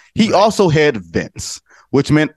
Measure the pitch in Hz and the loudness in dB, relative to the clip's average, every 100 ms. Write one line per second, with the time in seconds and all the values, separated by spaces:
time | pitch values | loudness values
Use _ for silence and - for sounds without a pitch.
0 | _ - 208 170 214 - 190 156 147 113 | _ -2 0 2 2 2 0 2 2 0
1 | 85 98 82 - - - _ _ _ 131 | -6 -8 -8 -12 -16 -16 _ _ _ -2
2 | 139 151 151 | 2 0 0